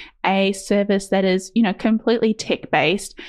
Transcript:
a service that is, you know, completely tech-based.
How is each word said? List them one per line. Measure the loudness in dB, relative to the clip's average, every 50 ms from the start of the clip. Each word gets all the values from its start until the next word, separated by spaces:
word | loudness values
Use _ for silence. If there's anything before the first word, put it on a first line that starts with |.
| -20 -20 -12 _ -2
a | 0 2 2 2 0 0
service | -4 -2 0 0 0 2 2 0 -2 0 0
that | 0 0 2
is, | 2 0 0 -2 -2 0
you | 0 0
know, | 0 0
completely | 0 0 0 0 0 2 0 0 2 2 0 0
tech-based. | -2 -4 -4 -4 -4 -2 -2 0 2 2 2 0 -2 -4 -10 -16 -18 -20